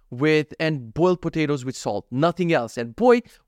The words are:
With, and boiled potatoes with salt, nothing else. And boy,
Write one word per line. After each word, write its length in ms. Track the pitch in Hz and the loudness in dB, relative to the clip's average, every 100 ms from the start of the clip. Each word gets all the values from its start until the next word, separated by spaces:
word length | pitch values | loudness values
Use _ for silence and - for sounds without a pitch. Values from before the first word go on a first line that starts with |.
| - | -14
With, 440 | 123 151 156 147 - | -2 2 2 0 -4
and 340 | 160 151 113 | -4 -4 -6
boiled 280 | 147 180 180 | 0 2 2
potatoes 420 | 165 160 151 143 | -2 -2 -2 -2
with 120 | 127 123 | -6 -8
salt, 320 | 131 101 - | -6 -6 -6
nothing 420 | 123 165 170 175 | 0 0 0 0
else. 240 | 156 117 - | 0 0 -6
And 180 | 117 113 | -8 0
boy, 260 | 240 240 - _ | 4 4 2 _